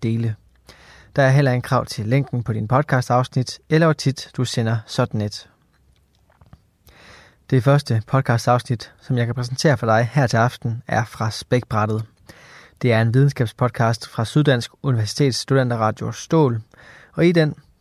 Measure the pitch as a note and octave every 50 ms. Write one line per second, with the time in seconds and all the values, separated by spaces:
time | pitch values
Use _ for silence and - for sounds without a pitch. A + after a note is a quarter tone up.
0 | - A2+ A2+ A#2 A#2 A2+ G#2+ - _ _ _ _ _ - - - - - - -
1 | - - - C#3+ C#3 C3 C3 C#3+ C#3+ C3 B2 B2 - - C3+ A#2+ - - - -
2 | G#2 G#2+ B2 C#3 C3+ - - B2 A2 - A2 A2 A2 G#2+ B2 C#3 D3+ - C#3+ B2+
3 | A#2+ - A#2+ B2+ B2+ - - C3 B2+ - - - _ - D3+ D#3+ E3 D#3+ D3+ -
4 | - C#3 B2+ - - - - - B2+ - - B2+ A2+ A2+ A#2 A2+ - - - -
5 | B2 - - G#2+ G#2 G#2 - - - _ _ _ _ _ _ _ _ _ _ _
6 | _ _ _ _ _ _ _ _ - - - - _ _ _ _ _ - - -
7 | - - - - - - _ _ _ - C3+ B2+ G#2+ C#3 C#3 D3 - - A#2 A2
8 | - - - C3 C3+ - A#2 A2+ - B2+ B2 B2 - - A#2 A2 - - - _
9 | - - B2+ A#2+ A#2+ A2+ A#2+ B2+ B2 B2 C3 - - D#3+ C3+ A2+ A#2 A2 A2 A2+
10 | A#2+ A2+ - C#3+ C3+ A#2 - A2+ A#2 B2 - - - A#2+ A2+ B2 - - A#2+ G#2+
11 | A2+ - - - A2+ G#2+ - - - - B2+ B2 - - A2+ G#2+ G#2+ G#2+ A2 G#2+
12 | A2 - _ _ _ - - - - - - - - - _ _ - B2 A2+ A2
13 | A2+ A#2 A2 C3 C#3+ C#3+ C#3 - B2 A2 - - B2+ A#2+ - - A#2 A2+ A#2 -
14 | - - - - A2+ - - D3+ D3 D3 C3 A#2+ A#2 - - _ - C#3 B2 A2+
15 | A2 G#2 - - D3 C3+ A2+ - - - C3+ C3+ B2+ B2 A#2+ A2+ A2 A2 A2 -
16 | A2 A2+ A2 - - - E3 E3 D3+ B2+ A#2+ A2 A2 - _ - - - - -
17 | - _ _ D3 D#3+ F3 F3 E3+ D#3 D3 - - - _ _ _